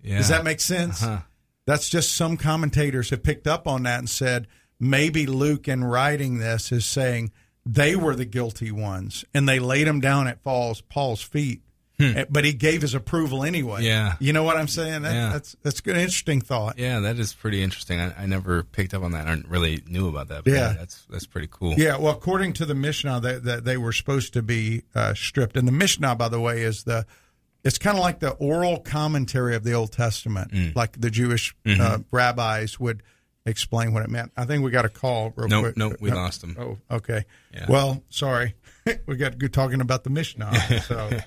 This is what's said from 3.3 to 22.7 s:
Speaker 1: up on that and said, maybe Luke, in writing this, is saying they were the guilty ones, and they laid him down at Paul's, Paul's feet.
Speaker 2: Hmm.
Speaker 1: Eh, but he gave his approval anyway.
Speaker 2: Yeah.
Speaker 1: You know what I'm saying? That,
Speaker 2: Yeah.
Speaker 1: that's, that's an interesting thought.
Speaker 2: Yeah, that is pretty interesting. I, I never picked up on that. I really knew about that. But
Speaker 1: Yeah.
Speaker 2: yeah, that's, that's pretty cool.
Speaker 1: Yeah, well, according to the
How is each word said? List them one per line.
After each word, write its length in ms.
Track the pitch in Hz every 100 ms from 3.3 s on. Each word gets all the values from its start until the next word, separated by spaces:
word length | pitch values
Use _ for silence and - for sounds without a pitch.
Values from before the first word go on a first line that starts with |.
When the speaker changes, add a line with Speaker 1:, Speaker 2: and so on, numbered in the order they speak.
| 147 151
Speaker 1:
up 200 | 160 160
on 180 | 131
that 140 | 123 120
and 100 | 123
said, 360 | - 127 123 110 _ _ -
maybe 460 | 127 135 156 156 139
Luke, 420 | 131 147 143 -
in 160 | 131
writing 540 | 123 123 143 147 135 120
this, 340 | 113 113 -
is 120 | 120
saying 460 | - 139 127 120 113 - _ _
they 300 | 123 110 147 185
were 200 | 160 127
the 80 |
guilty 460 | 123 123 117 104 113
ones, 540 | 104 104 95 101 - -
and 160 | 143 139
they 100 | 131
laid 260 | 123 135 156
him 140 | 147
down 260 | 135 139 131
at 160 | -
Paul's, 380 | 135 123 120 110
Paul's 400 | - 143 135 110
feet. 400 | - 147 143 113 _ _ _ -
Speaker 2:
Hmm. 180 | 139 117
Speaker 1:
Eh, 80 | 139
but 160 | 147 147
he 80 |
gave 260 | 131 156 165
his 140 | 143
approval 500 | 127 - 170 156 135
anyway. 400 | 147 175 123 104
Speaker 2:
Yeah. 320 | 113 110 107 82
Speaker 1:
You 120 | 135
know 100 | 156
what 140 | 160 160
I'm 120 | 151
saying? 340 | - 160 156
That, 100 | 151
Speaker 2:
Yeah. 200 | 139 113
Speaker 1:
that's, 200 | 143 - -
that's 180 | 147 -
an 160 | - 175
interesting 440 | 180 180 - 139
thought. 380 | - 123 107 123
Speaker 2:
Yeah, 220 | 123 120
that 180 | 101 120
is 160 | 107
pretty 280 | - 107 101
interesting. 380 | 95 - - 87
I, 220 | 87 87
I 20 | 98
never 360 | 95 92 87
picked 320 | - - 92
up 80 | 98
on 100 | 87
that. 160 | 82 78
I 80 | 80 73
really 360 | 90 82 78 80
knew 220 | 90 92
about 200 | 71 71
that. 160 | 78
But 100 | 131
Speaker 1:
Yeah. 140 | 139 117
Speaker 2:
yeah, 20 | 90
that's, 260 | 90 - -
that's 160 | - -
pretty 220 | - 78
cool. 240 | - 87 147
Speaker 1:
Yeah, 220 | 156 139
well, 160 | 151
according 400 | 151 185 190 190
to 100 | 180
the 100 | 160